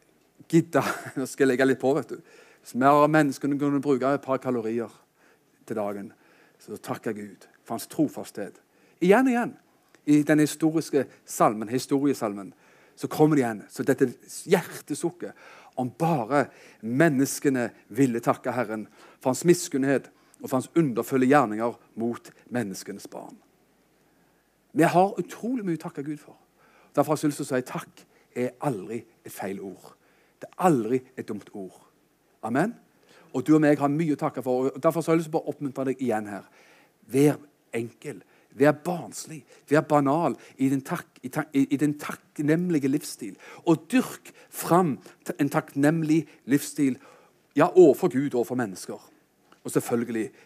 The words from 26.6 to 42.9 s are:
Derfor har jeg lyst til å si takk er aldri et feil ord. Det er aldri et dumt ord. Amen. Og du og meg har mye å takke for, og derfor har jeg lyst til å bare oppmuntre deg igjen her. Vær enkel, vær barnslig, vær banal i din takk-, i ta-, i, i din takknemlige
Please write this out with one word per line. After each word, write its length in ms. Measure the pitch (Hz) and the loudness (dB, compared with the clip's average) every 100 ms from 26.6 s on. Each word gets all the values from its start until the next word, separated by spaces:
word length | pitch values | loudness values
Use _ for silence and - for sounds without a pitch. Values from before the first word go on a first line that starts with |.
| _ _ _ 151 | _ _ _ 0
Derfor 180 | 143 | 0
har 80 | 147 | 0
jeg 80 | 151 | -2
lyst 140 | 143 | -4
til 20 | 139 | -4
å 60 | |
si 160 | 127 127 | -4 -4
takk 340 | - - - - _ _ | -10 -12 -20 -20 _ _
er 220 | 120 123 - 147 | -6 -6 -4 -6
aldri 320 | 104 95 117 - _ | -6 -8 -10 -12 _
et 100 | - | -18
feil 260 | - 101 98 | -10 -10 -8
ord. 320 | 95 92 - _ _ _ _ _ | -12 -14 -20 _ _ _ _ _
Det 100 | - | -18
er 160 | - 180 | 0 2
aldri 320 | 135 110 127 - - | 2 2 -2 -4 -14
et 120 | - | -10
dumt 180 | 104 - | -12 -12
ord. 240 | 104 90 - _ _ _ _ _ _ | -14 -14 -16 _ _ _ _ _ _
Amen. 320 | 110 131 240 - _ _ _ _ _ | -4 -2 -2 -4 _ _ _ _ _
Og 100 | 131 135 | -4 2
du 80 | 156 | 4
og 60 | |
meg 160 | 147 143 | 4 4
har 120 | 143 | 2
mye 240 | 147 170 143 | 0 0 -2
å 40 | |
takke 220 | 151 - | -4 -4
for, 240 | 127 127 131 | -2 0 0
og 140 | 139 | 0
derfor 220 | 165 165 | 0 0
har 100 | 156 | 2
jeg 80 | 165 | 0
lyst 80 | 160 | 0
til 60 | 156 | -4
å 20 | |
bare 140 | 151 | -4
oppmuntre 340 | - 143 131 131 | -8 -8 -6 -6
deg 120 | 131 | -4
igjen 280 | 123 107 104 | -2 -4 -4
her. 160 | 98 - _ _ _ _ _ - | -12 -16 _ _ _ _ _ -4
Vær 260 | 131 147 131 - _ _ 117 | 2 4 2 -8 _ _ -8
enkel, 460 | 117 - 147 101 - _ _ 107 | -8 -12 -16 -16 -18 _ _ 2
vær 180 | 147 143 | 2 2
barnslig, 580 | 175 170 113 - 143 156 - - - | -2 -6 -8 -14 -14 -16 -18 -18 0
vær 160 | 147 151 | 0 4
banal 480 | 147 139 156 156 - - - | 2 4 2 0 -4 -10 -4
i 140 | 135 | -2
din 100 | 135 - | -2 -4
takk-, 340 | 147 - _ | -8 -10 _
i 80 | 127 | -10
ta-, 160 | 160 - | -8 -2
i, 140 | 139 135 | 0 0
i 60 | 139 | 0
din 160 | 151 147 | -2 -2
takknemlige 920 | - - _ - 147 170 180 156 135 | -8 -12 _ -4 0 0 2 0 0